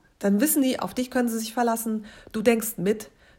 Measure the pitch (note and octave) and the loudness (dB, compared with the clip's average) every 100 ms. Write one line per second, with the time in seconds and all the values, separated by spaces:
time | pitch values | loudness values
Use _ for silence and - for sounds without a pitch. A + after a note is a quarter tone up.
0 | _ _ G3+ G3+ D4 D4+ C4 B3 F#3+ - | _ _ 0 4 4 4 2 0 -4 -4
1 | B3+ B3+ A#3+ A3+ A3 - A#3 A3+ A3+ A3 | -4 0 0 -2 -4 -2 0 0 -2 -4
2 | G#3+ - - A3 G#3+ A#3 G#3+ - F3+ G#3+ | -6 -16 -10 0 2 2 0 -2 -2 -2
3 | - _ _ | -4 _ _